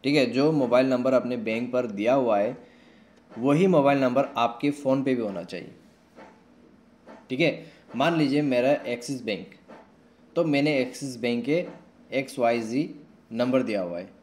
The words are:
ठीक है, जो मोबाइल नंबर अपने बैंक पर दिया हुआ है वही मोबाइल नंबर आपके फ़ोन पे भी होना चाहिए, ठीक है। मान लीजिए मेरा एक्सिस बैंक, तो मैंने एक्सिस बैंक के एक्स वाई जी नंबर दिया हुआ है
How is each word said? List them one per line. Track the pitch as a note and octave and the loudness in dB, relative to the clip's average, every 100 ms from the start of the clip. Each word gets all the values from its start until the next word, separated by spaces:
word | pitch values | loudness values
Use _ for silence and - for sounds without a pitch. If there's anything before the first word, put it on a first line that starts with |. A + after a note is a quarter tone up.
ठीक | C3+ D3 | 2 2
है, | A#2+ | 2
जो | A#2+ D3 | 2 2
मोबाइल | D#3 B2 A#2+ C3+ | 2 4 4 4
नंबर | B2+ B2+ | 2 2
अपने | B2+ A#2+ B2 | 2 0 -4
बैंक | A2 A2+ A#2+ | -4 -4 -2
पर | B2 B2 | -2 -4
दिया | G2 G#2+ | -2 2
हुआ | C3+ A#2+ G#2 | 2 2 2
है | G#2+ - - - - - - _ _ | 0 -4 -18 -20 -20 -20 -20 _ _
वही | A2+ C3 D3 F#3+ | -4 2 4 4
मोबाइल | E3 C#3 C#3 | 6 4 4
नंबर | C3 B2+ C#3 A#2 | 2 2 0 0
आपके | A#2 - D3 | -2 0 -2
फ़ोन | C#3+ C3+ C3+ | -2 -2 0
पे | C3+ B2+ | 0 0
भी | |
होना | G#2+ F#2 | -2 -6
चाहिए, | E2+ F2+ - - - _ _ - - _ _ _ - _ _ _ - - - | -10 -12 -14 -20 -20 _ _ -20 -20 _ _ _ -20 _ _ _ -20 -20 -10
ठीक | C3 | -2
है। | D#3+ - - - - A#2 | -2 -2 -16 -20 -14 -2
मान | D#3 E3 | 0 2
लीजिए | C#3+ D3 | 2 0
मेरा | D3 B2 B2+ | 2 2 2
एक्सिस | D3 B2+ A#2+ - C3 | 0 -2 -6 -6 -8
बैंक, | A2 F#2+ - - - - - _ _ _ _ - | -6 -6 -8 -20 -20 -20 -20 _ _ _ _ -2
तो | |
मैंने | E3 C#3+ D3 C#3+ | 0 2 2 0
एक्सिस | B2+ - C#3 A#2+ | -2 -6 -12 -6
बैंक | A#2+ A#2+ B2 | -4 -2 -2
के | E3 F3 - - _ - | -2 -4 -14 -20 _ -8
एक्स | B2+ C3+ - | -6 -6 0
वाई | A#2 A#2+ | 0 0
जी | A2 B2+ F3 - - - _ | -2 -4 -4 -8 -20 -20 _
नंबर | A2+ B2 C3 | -4 0 0
दिया | A2+ G#2 | 0 -4
हुआ | F2+ E2+ | -4 -8
है | G2 - | -12 -18